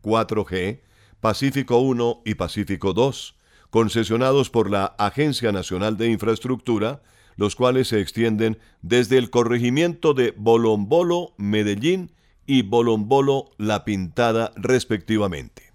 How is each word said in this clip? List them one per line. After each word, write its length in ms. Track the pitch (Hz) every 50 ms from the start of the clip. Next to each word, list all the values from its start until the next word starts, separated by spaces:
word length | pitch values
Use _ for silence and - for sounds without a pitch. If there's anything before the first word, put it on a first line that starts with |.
cuatro 440 | _ 104 110 113 110 - 110 107 101
G, 360 | - 90 95 90 98 113 143 _ _ _ _ _ _ _ _
Pacífico 580 | - 113 107 - 131 139 135 139 131 - 123 120
uno 440 | 127 135 127 120 120 117 117 - _
y 100 | 110 107
Pacífico 580 | - 92 85 - 104 101 - 98 87 - 98 90
dos, 440 | 95 123 139 131 - - - _ _ _ _ _ _ _ _
concesionados 800 | - 113 113 107 - 117 113 95 110 117 127 131 135 139 143 143
por 180 | - 117 110 98
la 280 | 101 101 95 - - -
Agencia 540 | 104 101 - - 147 156 135 - - 113 101
Nacional 440 | 95 90 - 92 90 98 110 110
de 140 | 92 113 117
Infraestructura, 920 | 113 107 - 107 113 104 - 123 131 117 _ - 117 107 101 110 143 143 _ _ _ _ _ _ _
los 180 | - 101 104 -
cuales 340 | - 123 127 127 131 131 -
se 120 | 117 107
extienden 580 | 98 - - 110 113 117 110 104 113 113 110 - _ _ _ _ -
desde 340 | 85 113 120 123 98 127
el 140 | 131 123 107
corregimiento 840 | - 123 120 113 120 120 120 120 123 143 165 175 165 - - 156 147
de 220 | 131 123 113 -
Bolombolo, 1000 | - 104 113 117 117 117 113 110 104 101 98 143 170 180 175 175 175 175 - _
Medellín, 760 | - 101 101 104 107 107 104 101 98 113 160 180 185 180 - _ _ _ _ _ _ _
y 160 | - 139 131 113
Bolombolo, 880 | 95 110 120 117 117 113 107 104 104 135 139 139 139 135 139 - - _
La 280 | _ 107 107 107 101 -
Pintada, 680 | - 104 98 95 85 - - 120 117 113 113 113 - -
respectivamente. 1160 | - 98 120 127 131 - - 113 104 82 - 110 107 104 98 87 71 64 55 _ - - _ _